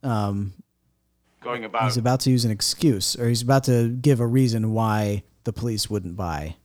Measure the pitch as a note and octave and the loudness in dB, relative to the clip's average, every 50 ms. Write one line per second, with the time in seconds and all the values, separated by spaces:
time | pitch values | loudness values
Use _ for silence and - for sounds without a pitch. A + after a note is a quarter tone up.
0 | - C3+ A#2+ G#2+ G#2 G2+ G2 G2+ G2+ G2 F#2 _ - _ _ _ _ _ _ _ | -2 -2 -2 0 0 -2 -2 -2 -4 -6 -8 _ -20 _ _ _ _ _ _ _
1 | _ _ _ _ _ _ _ _ - A#2+ A#2+ A#2+ A2+ A2 F#2+ - - A2+ A2+ A#2+ | _ _ _ _ _ _ _ _ -10 -8 -8 -6 -8 -6 -2 0 0 0 0 0
2 | A2 B2 B2+ B2+ - C3+ B2+ B2 A#2 A#2 G#2+ G#2 - - - - - D#3 B2 G2 | 2 2 2 2 2 2 2 2 2 0 -2 -2 -2 -4 -4 0 2 2 2 2
3 | F#2+ - - - A#2+ A#2 A#2+ A2+ A#2+ A#2+ C3+ C3+ B2+ - B2+ A#2+ A#2 A#2 A#2+ B2+ | 0 -4 -4 -2 0 0 0 0 2 2 2 2 4 2 2 2 2 0 -2 0
4 | B2 D3+ C#3+ A#2 A#2+ A#2 A#2 C3 C3 B2 A2+ A2+ G#2+ A2 A2 A2+ A2+ A2 G#2+ G#2+ | 2 4 4 4 2 2 2 4 4 4 2 0 0 0 0 0 0 2 2 2
5 | G#2+ G#2 G#2 G#2 - _ _ _ _ - A2 - A2+ A#2+ A2+ G#2 - - G#2+ G#2 | 0 0 -2 -4 -6 _ _ _ _ -8 -6 -4 -4 -4 -4 -4 -4 -4 -4 -6
6 | F2+ F2+ E2+ F#2+ G2 F2 E2 D2 D2 D#2+ E2 _ _ | -6 -6 -8 -6 -6 -4 -4 -6 -6 -8 -12 _ _